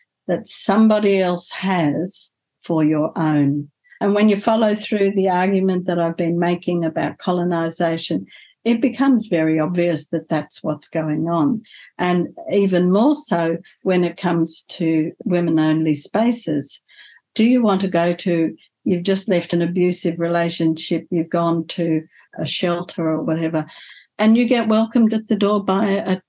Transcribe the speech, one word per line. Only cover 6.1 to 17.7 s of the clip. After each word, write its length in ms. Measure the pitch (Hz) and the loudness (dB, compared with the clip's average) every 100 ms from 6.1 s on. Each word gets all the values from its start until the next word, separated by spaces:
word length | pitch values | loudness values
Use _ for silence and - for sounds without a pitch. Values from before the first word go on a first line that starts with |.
| 165 | -2
been 220 | 170 170 | -2 0
making 460 | 175 175 - 175 165 | 0 -2 -2 -2 -2
about 320 | 156 143 147 | -2 -6 -4
colonization, 1080 | - 180 175 170 165 165 170 165 - 190 190 - - _ 233 | -4 -2 0 -2 -4 -2 -2 -2 -4 -6 -6 -20 -20 _ -2
it 160 | 247 | 0
becomes 460 | 247 214 277 240 - | 0 0 2 2 2
very 320 | 170 160 160 | 0 2 2
obvious 480 | 156 175 175 160 - | 0 0 0 -2 -4
that 220 | 165 156 | -6 -2
that's 340 | 156 147 - | -4 -4 -10
what's 260 | 156 147 - | -8 -8 -6
going 400 | 165 160 151 165 | -6 -2 -2 -2
on. 320 | 170 285 240 - - - - | 0 0 -2 -8 -20 -20 -4
And 300 | 180 180 - - - | 0 0 -2 -8 -2
even 400 | 202 196 180 180 | 0 2 2 4
more 240 | 190 262 294 | 4 4 2
so 420 | - 170 165 170 - _ | -2 0 0 -4 -8 _
when 200 | - 180 | 0 2
it 140 | 175 175 | 0 -2
comes 460 | 175 170 165 - | -2 0 0 -4
to 480 | - - 165 160 160 - | -10 -4 0 0 -2 -4
women-only 720 | - 175 170 160 156 156 160 | -2 0 2 2 2 2 0
spaces. 880 | 147 - 202 233 233 - 147 139 - _ - - - _ - | -2 -2 0 0 0 -4 -4 -6 -16 _ -20 -20 -20 _ 0
Do 100 | 226 | 4
you 160 | 254 | 4
want 200 | 226 | 4